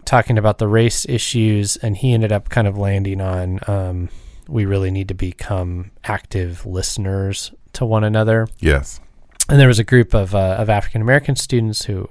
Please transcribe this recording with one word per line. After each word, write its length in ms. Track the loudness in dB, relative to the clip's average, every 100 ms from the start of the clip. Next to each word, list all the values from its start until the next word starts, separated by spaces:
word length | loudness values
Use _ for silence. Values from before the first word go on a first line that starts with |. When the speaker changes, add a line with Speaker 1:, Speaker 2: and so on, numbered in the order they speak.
Speaker 1:
talking 320 | 0 0 2 2
about 220 | 2 0
the 80 | 0
race 400 | 2 2 0 -4
issues, 680 | -4 -2 0 2 0 -2 -4
and 200 | -4 -2
he 160 | 0
ended 200 | 2 2
up 160 | -2 -2
kind 180 | 0 0
of 100 | 0
landing 440 | -2 -2 -2 -4
on, 400 | -4 -4 -4 -6 -4
um, 400 | -4 -4 -6 -8 -10 -18 -20 -6
we 160 | -2
really 260 | 0 0 -2
need 160 | -4 -4
to 60 |
become 800 | -6 -6 -6 -6 -4 -4 -8 -10 -14
active 640 | -8 -8 -6 -6 -6 -2 -2
listeners 840 | -2 -4 -4 -2 -2 -2 -6 -10 -16 -14
to 140 | -4 0
one 160 | 2
another. 460 | 2 2 4 2 0 0
Speaker 2:
Yes. 420 | 2 2 0 -14 -20 -20 -16 -8 4
Speaker 1:
And 120 | 8
there 80 | 8
was 100 | 6
a 60 |
group 280 | 4 4 6
of, 220 | 2 2
uh, 220 | 0 0 0
of 100 | 0
African-American 680 | 0 0 -2 2 2 2 -4
students 480 | 0 -2 0 -4
who 240 | -6 -8 -8